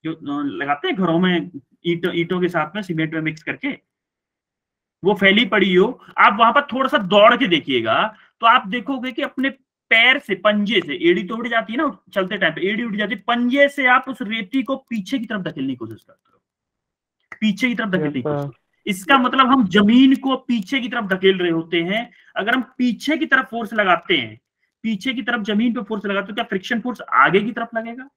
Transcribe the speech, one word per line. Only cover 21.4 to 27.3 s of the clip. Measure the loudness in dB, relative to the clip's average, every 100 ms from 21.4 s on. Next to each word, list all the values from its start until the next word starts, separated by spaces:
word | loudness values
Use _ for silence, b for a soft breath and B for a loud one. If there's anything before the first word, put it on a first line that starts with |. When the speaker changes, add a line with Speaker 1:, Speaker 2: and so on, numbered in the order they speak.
| 0
Speaker 1:
होते | -2 -2 -4
हैं। | -2 -4 -6 b b -6
अगर | -2
हम | -2 -2 _
पीछे | -2 -2 -2 -2
की | 2
तरफ | 0 0
force | -8 -6
लगाते | -2 2 2 2 -2
हैं, | -2 -14 _ _ _ _
पीछे | -6 -4 -4
की | -4
तरफ | -4 -4
जमीन | -2 0 0
पे | -2
force | -6 -6
लगाते | -4 -4
हैं, | -4
तो |
क्या | -8
फ्रिक्शन | -6 -6 -4 -4
force | -4 -10
आगे | -2 4 4